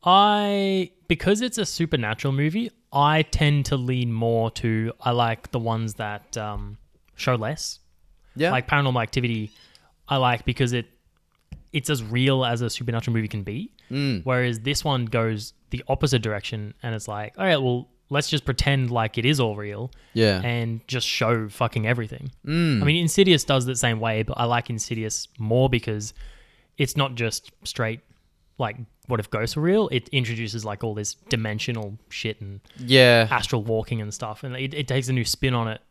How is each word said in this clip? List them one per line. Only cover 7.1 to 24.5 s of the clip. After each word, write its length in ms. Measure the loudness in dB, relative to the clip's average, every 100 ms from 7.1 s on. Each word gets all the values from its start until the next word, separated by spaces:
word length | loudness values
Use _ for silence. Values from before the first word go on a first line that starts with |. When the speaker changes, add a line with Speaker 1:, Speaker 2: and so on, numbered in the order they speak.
Speaker 1:
show 220 | -6 -2 0
less. 420 | -2 -6 -8 -12 _ _ _ _ _
Speaker 2:
Yeah. 160 | -2 0
Speaker 1:
Like 160 | 0 2
Paranormal 360 | 2 2 0
Activity, 500 | 0 -2 -2 -2 -6 _ -20 _ _ _ -4
I 80 | 0
like 280 | 2 2
because 280 | -2 0 0
it, 140 | 0 -6 _ _ _ _ _ _ -20 -8
it's 160 | -6 -2
as 120 | -4
real 420 | -2 0 2 2
as 180 | 0 0
a 80 | -2
supernatural 440 | -4 -4 -4 0
movie 140 | -2 -2
can 140 | -6
be. 260 | -6 -8 -10 _ _
Speaker 2:
Mm. 300 | -4 -2 -2
Speaker 1:
Whereas 360 | -2 0 0 -2
this 240 | -4 -2
one 200 | -2 -2
goes 480 | 0 0 0 -2 -8 _ _
the 140 | -10 -4
opposite 320 | 0 2 2
direction 540 | 0 -6 -6 -8 -10 -10
and 120 | -8 -8
it's 100 | -6
like, 280 | -8 -10 -4
"All 60 |
right, 120 | 0 2
well, 280 | 2 -2 -4 _ _
let's 200 | -2 0
just 160 | -2
pretend 460 | -2 0 2 2 2
like 280 | 0 -2 0
it 60 |
is 140 | 2 2
all 160 | 2 -2
real 340 | -8 -8 -10 -12 _
Speaker 2:
Yeah. 260 | 2 4 4
Speaker 1:
and 380 | 0 -2 -2 -6 -6
just 180 | -4 -2
show 420 | 0 0 0 -2
fucking 380 | -2 -2 0 0
everything." 440 | -2 -2 -8 -12 -12 -4
Speaker 2:
Mm. 360 | 0 2 4
Speaker 1:
I 20 |
mean, 120 | 4 4
Insidious 480 | 2 6 6 6
does 220 | 4 2 2
the 100 | 0
same 240 | 0 0
way, 220 | 0 0
but 100 | -2 -2
I 60 |
like 240 | 0